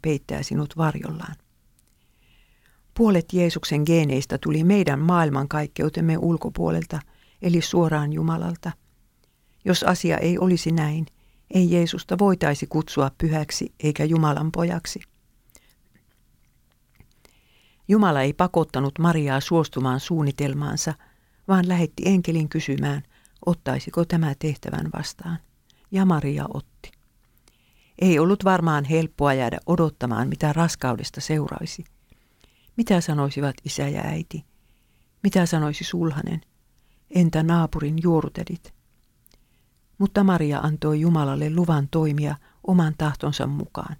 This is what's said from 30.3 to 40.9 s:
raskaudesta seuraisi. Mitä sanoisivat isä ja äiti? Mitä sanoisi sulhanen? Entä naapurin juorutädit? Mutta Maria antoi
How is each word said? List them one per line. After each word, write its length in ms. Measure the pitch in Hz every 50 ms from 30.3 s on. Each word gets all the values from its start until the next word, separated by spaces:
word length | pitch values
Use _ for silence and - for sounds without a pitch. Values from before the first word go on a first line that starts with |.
| 147 - 160 147 147
raskaudesta 680 | 165 170 160 - - - 127 117 127 147 - - 143
seuraisi. 640 | - - 156 151 143 - - - 165 165 - - 165 - _ _ _ _ - _ _ _ _ _ _ _ _ _ _ _ -
Mitä 240 | 233 233 - 196 175
sanoisivat 540 | 170 - 151 147 139 139 - 139 143 139 - - -
isä 220 | 147 - 143 143
ja 140 | 143 151 -
äiti? 440 | - - 156 160 160 - - 156 - _ _ _ _ _ _ _ _ _ _ _ _ _ _ _ -
Mitä 220 | 196 - 190 175
sanoisi 380 | 170 175 156 151 147 151 - -
sulhanen? 580 | - - 170 165 160 139 151 - - 170 160 - _ _ _ _ _ _ _ _ _ _ _ _ - -
Entä 280 | 180 170 160 - 156 160
naapurin 560 | 165 170 170 165 156 - 156 151 147 160 160 165
juorutädit? 720 | 175 165 156 147 143 - - 170 - 175 - - - - _ _ _ _ _ _ _ _ _ _ _ _ _ _ _ _ _ _ _ _ _ _ _ _
Mutta 260 | - 196 196 - 202 196
Maria 360 | 190 180 165 156 147 143 -
antoi 400 | - 156 156 151 151 151